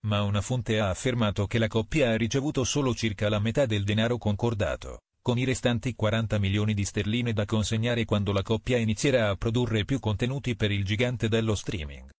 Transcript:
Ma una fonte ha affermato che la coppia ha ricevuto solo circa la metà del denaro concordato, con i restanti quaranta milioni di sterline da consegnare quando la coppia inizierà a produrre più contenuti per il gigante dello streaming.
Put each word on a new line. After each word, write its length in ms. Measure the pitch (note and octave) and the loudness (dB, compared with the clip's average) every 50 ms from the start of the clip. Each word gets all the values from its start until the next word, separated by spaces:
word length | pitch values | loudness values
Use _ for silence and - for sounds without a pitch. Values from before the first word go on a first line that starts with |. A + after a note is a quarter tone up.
| - | -2
Ma 200 | G#2+ G#2 G2+ G2+ | 0 0 0 0
una 180 | G2+ G#2 G#2 | 0 0 0
fonte 380 | F#2+ - C3 B2+ A2+ - A2 G#2+ | -2 -2 -4 -4 -2 0 0 0
ha 100 | A2 - | 2 0
affermato 560 | G#2 - - C3 B2 A#2+ A2+ G#2 F#2+ - G2+ | 0 0 0 -2 0 2 0 0 0 0 -2
che 140 | F#2+ - A#2+ | 0 0 0
la 80 | A2+ | 0
coppia 420 | A2 - A2+ A2 - - D#3+ C#3 A#2 | 2 0 -2 -2 0 2 2 2 4
ha 80 | A2 | 2
ricevuto 460 | A2 A#2 A2 - C3+ C3 D3+ - C#3 B2 | 2 0 0 0 0 -2 0 0 0 -2
solo 320 | - - D3 C#3 C3 A2+ | 0 0 0 0 0 0
circa 340 | - - A2+ G2+ - A2 G#2 | 0 -2 -4 -2 0 -2 0
la 80 | G#2+ | 0
metà 300 | G#2 G#2 A2+ A2+ C#3+ C#3+ | 0 0 0 2 2 2
del 160 | A#2+ G#2+ G#2 G2+ | 2 2 0 0
denaro 340 | G2+ G#2+ G#2+ A2 A#2 B2 | 0 0 2 2 0 0
concordato, 840 | A#2 - G#2+ G#2 G2+ - A#2 A2+ G2+ F#2+ D2+ B1+ - - C2 B1 A1+ _ _ _ _ | 0 0 -2 0 0 0 0 0 0 -2 -2 -2 -4 -8 -12 -12 -14 _ _ _ _
con 160 | _ - A#2+ | _ 0 0
i 60 | A#2 B2+ | 2 2
restanti 500 | B2+ B2+ - - B2 A#2+ A#2 - C3 A2+ | 0 0 0 0 0 0 0 -2 -4 -4
quaranta 460 | _ A2 G#2 A2 A2 A2+ G#2 A2 G#2+ | _ 0 0 2 0 0 0 0 0
milioni 340 | G2 F#2+ G2 G#2 G#2 G#2+ G#2+ | 2 2 2 2 2 2 0
di 100 | G2+ G2+ | 0 -2
sterline 500 | - - G#2+ G2 G#2 G#2+ B2 A#2+ A#2 A2+ | -2 -2 -2 -2 0 0 0 0 0 0
da 120 | G2+ G#2+ | -2 0
consegnare 580 | - A2+ A2 G#2 - A#2 A2 A2+ A#2+ A#2+ A#2+ A2+ | 0 0 0 0 0 0 0 0 0 0 0 0
quando 280 | - A2 G#2 G#2 F#2+ | 0 0 0 2 2
la 100 | G2 G2 | 0 0
coppia 360 | F#2+ - A2+ A2 - - B2+ | 2 0 -2 -2 0 0 0
inizierà 520 | A#2+ A2+ A2 G#2+ - - C#3+ C3 B2 A2+ G#2 | 2 2 2 0 2 2 4 4 4 4 2
a 60 | G2 | 0
produrre 500 | - - A#2 A2 B2 B2 A2 A2 A2 G2+ | 0 0 0 0 2 0 2 0 0 0
più 140 | - C3+ C3 | 0 -2 -2
contenuti 560 | - G#2+ G#2+ G2 B2 A#2+ C3+ C#3 A2+ B2+ A#2 | 0 -2 0 0 0 -2 -2 -2 -2 -4 -2
per 160 | - A2 G#2 | 0 0 0
il 120 | G2+ G2+ G2+ | 0 0 0
gigante 460 | F#2 G#2+ G#2+ A#2+ A#2+ B2+ A2 - A2 | -2 0 0 0 0 0 0 0 2
dello 240 | G#2+ A2+ A2 A2 G#2 | 2 2 2 2 0
streaming. 560 | G2 - - - F#2 D2+ C#2+ C#2 B1+ C2 C2+ - | -2 -2 -6 -6 -6 -6 -8 -10 -14 -18 -20 -20